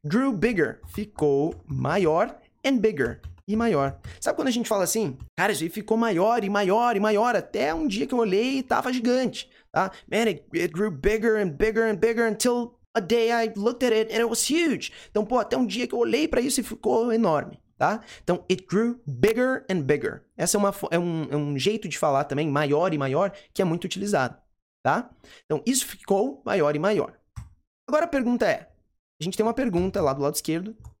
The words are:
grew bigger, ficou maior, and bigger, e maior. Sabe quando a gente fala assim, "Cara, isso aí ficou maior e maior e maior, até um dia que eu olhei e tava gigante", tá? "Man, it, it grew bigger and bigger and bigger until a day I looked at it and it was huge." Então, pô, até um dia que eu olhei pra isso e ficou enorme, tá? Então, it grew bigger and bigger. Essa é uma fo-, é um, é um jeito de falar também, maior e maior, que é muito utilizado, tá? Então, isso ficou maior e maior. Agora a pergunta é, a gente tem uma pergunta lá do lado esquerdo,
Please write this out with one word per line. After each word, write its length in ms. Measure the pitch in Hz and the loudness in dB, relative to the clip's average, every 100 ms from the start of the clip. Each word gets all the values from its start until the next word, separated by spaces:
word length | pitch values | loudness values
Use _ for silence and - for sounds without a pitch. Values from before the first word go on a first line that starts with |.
grew 300 | 147 208 269 | 0 2 2
bigger, 480 | 202 233 196 131 - - | 2 2 2 0 -2 -12
ficou 640 | - 208 - 151 139 156 - - | -10 -10 0 2 2 0 -4 -8
maior, 760 | 135 127 180 165 160 233 - _ _ | -4 0 2 2 2 0 -6 _ _
and 120 | 262 254 | 0 2
bigger, 440 | 220 160 120 - - - - | 2 2 -2 -2 -16 -16 -4
e 80 | |
maior. 460 | 214 233 156 139 - - - | 0 2 2 0 -4 -18 -6
Sabe 160 | - | -4
quando 120 | - 277 | -2 -2
a 40 | |
gente 160 | 233 - | -2 0
fala 180 | 202 | 0
assim, 320 | 180 226 185 127 - - | 0 0 -2 -6 -12 -2
"Cara, 160 | 196 | 0
isso 100 | 160 | 0
aí 60 | 160 | -4
ficou 280 | 214 - 226 | -8 -2 0
maior 460 | 233 170 208 226 | 2 2 2 2
e 60 | 196 | 0
maior 460 | 208 190 214 240 | 0 2 2 2
e 40 | 202 | 2
maior, 360 | 214 208 240 | 2 2 2
até 360 | 208 - 208 277 | 0 -2 -2 -2
um 120 | 330 302 | 0 -2
dia 200 | 196 269 | -2 -2
que 60 | |
eu 40 | 247 | 0
olhei 380 | 226 190 254 269 | 2 2 0 -2
e 60 | |
tava 280 | 262 247 - | 0 0 0
gigante", 600 | 254 233 254 247 - - _ _ | -2 0 0 0 -6 -14 _ _
tá? 200 | - 190 - - | -4 -2 -6 -4
"Man, 120 | 202 | 0
it, 200 | 233 156 - | 0 -2 -6
it 180 | 165 170 | -4 -4
grew 160 | 156 214 | -2 -4
bigger 480 | 143 185 220 226 214 | 0 0 2 2 2
and 120 | 190 | 0
bigger 340 | 139 220 220 | 0 0 2
and 140 | 226 208 | 0 2
bigger 300 | 226 233 226 | 2 2 0
until 480 | 214 247 240 240 _ _ | 2 0 0 -4 _ _
a 40 | 233 | -4
day 300 | 175 233 226 | 0 2 2
I 240 | 233 226 | 2 -2
looked 300 | 214 214 262 | -2 -2 0
at 80 | 247 | 2
it 180 | 220 220 | 2 0
and 60 | 220 | 0
it 80 | |
was 240 | 233 233 - | 0 0 0
huge." 420 | 320 330 208 - - - | 0 0 -2 -6 -14 -6
Então, 120 | 208 | -4
pô, 140 | 214 247 | 0 0
até 180 | - | 0
um 120 | 254 240 | 0 0
dia 200 | 208 247 | -2 -4
que 60 | |
eu 60 | 240 | -2
olhei 280 | 233 262 311 | 0 2 2
pra 140 | - | 0
isso 180 | 262 254 | 0 -2
e 40 | |
ficou 500 | - - - 247 240 | -4 -4 0 0 2
enorme, 480 | 226 208 151 - - _ _ | 2 2 2 -2 -16 _ _
tá? 260 | 151 220 - - | 0 0 -10 -8
Então, 200 | - 180 - | -2 -2 0
it 160 | 185 | -4
grew 340 | - 190 233 240 | 0 0 0 -2
bigger 600 | 147 123 196 226 254 262 - | -10 2 2 4 0 0 -2
and 120 | 185 | -2
bigger. 440 | 135 147 - - _ | 2 0 0 -8 _
Essa 220 | - 170 208 | -4 0 2
é 20 | |
uma 120 | 202 | 0
fo-, 180 | 190 - | -2 -2
é 80 | 170 | 0
um, 240 | 175 160 147 | 0 -4 -2
é 40 | |
um 220 | 147 147 139 | -2 -2 0
jeito 300 | 151 220 180 | 0 0 -6
de 100 | - | -2
falar 280 | 156 139 | 2 2
também, 240 | 143 135 156 | 0 -2 0
maior 440 | 139 147 143 185 | 0 2 2 2
e 40 | 156 | 0
maior, 340 | 135 143 196 - - | 0 0 -2 -4 -8
que 80 | - | -2
é 40 | |
muito 200 | 180 170 | 0 0
utilizado, 540 | 185 185 202 180 123 - _ _ _ _ | -4 -6 -2 0 0 -6 _ _ _ _
tá? 240 | 127 175 247 - - - | 0 0 -2 -20 -20 -20
Então, 180 | _ 151 | _ -2
isso 200 | 226 269 | 0 -2
ficou 560 | - - - 196 254 269 | -4 -12 0 0 0 -4
maior 300 | 226 196 147 | -2 0 2
e 40 | 151 | 2
maior. 380 | 190 202 - - _ - - - _ _ - | 0 0 -2 -10 _ -20 -20 -20 _ _ 0
Agora 180 | 294 | 0
a 40 | 330 | 2
pergunta 360 | 285 240 240 | 0 0 2
é, 240 | 196 - - _ _ _ _ _ | 2 0 -6 _ _ _ _ _
a 40 | |
gente 140 | 165 185 | -6 0
tem 80 | |
uma 80 | 220 | 0
pergunta 480 | 226 254 175 190 185 | 0 0 0 0 0
lá 120 | 147 | 0
do 80 | 143 | 0
lado 140 | 143 | -2
esquerdo, 400 | 151 - 160 202 - - _ | -2 -4 -4 -6 -14 -20 _